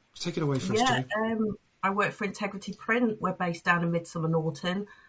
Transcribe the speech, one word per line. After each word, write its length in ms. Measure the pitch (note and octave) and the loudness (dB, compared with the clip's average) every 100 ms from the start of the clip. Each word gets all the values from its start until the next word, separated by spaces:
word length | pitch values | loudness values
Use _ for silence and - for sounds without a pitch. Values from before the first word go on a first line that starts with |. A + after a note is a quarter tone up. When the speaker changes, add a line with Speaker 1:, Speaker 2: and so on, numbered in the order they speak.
| _ - | _ -8
Speaker 1:
Take 160 | F3 E3 | -6 0
it 60 | |
away 160 | D3+ C3+ | 0 0
for 160 | F#3 | 2
us, 60 | G#3+ | 4
Speaker 2:
Yeah, 200 | B3+ A#3 | 4 2
Speaker 1:
Jo. 60 | C3 G#3 | 0 -2
Speaker 2:
um, 320 | A3 A3 G#3+ - _ _ | 0 0 -2 -4 _ _
I 60 | F#3+ | 0
work 220 | G3 G3 | 2 0
for 120 | - G3+ | -2 -6
Integrity 480 | - G3+ F#3+ - | -4 -6 -6 -10
Print. 480 | - - A#3 A#3 G#3+ | -8 -2 2 2 2
We're 100 | F#3 | -2
based 320 | F3+ F3+ E3+ | 0 -2 -2
down 180 | F#3 F3 | 2 2
in 60 | E3+ | 2
Midsummer 380 | E3+ E3+ E3+ D#3+ | 0 -2 -2 2
Norton. 580 | E3 D#3+ D3+ F3+ F#3+ G#3 - | 2 0 -2 -2 -2 -4 -12